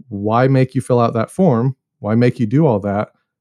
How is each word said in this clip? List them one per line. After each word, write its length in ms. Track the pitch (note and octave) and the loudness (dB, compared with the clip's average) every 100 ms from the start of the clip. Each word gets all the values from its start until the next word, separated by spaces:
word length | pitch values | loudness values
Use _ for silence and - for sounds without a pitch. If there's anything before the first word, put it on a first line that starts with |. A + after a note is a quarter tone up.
| - | -14
why 380 | G#2 G#2 A2+ C3 | -8 -2 0 2
make 280 | C3+ C3 | 2 0
you 60 | C3 | -2
fill 200 | - A#2+ | -2 0
out 140 | A#2 | 0
that 160 | A#2 - | -2 -4
form? 440 | - F#3 A#2 B2 C3 _ _ | 0 0 2 0 -4 _ _
Why 160 | G#2 | -4
make 240 | A2+ B2 A#2+ | 0 2 0
you 80 | A2+ | -2
do 200 | C3 D#3+ | 0 2
all 120 | G#2+ | 0
that? 320 | G2+ G2+ A2 _ _ _ | -2 -4 -6 _ _ _